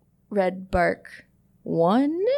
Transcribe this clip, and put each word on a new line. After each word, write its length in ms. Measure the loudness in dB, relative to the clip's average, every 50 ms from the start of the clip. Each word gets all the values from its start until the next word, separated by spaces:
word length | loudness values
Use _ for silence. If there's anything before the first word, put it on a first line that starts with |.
| _ _ _ _ _ -6
Redbark 720 | -2 0 0 0 -2 -6 -8 -4 0 2 2 2 0 -4 -8 -20 -20 -20 -20 _ _ _ _ _ _ _ -10
One? 560 | -4 0 2 2 4 4 2 2 0 0 0 0 0 0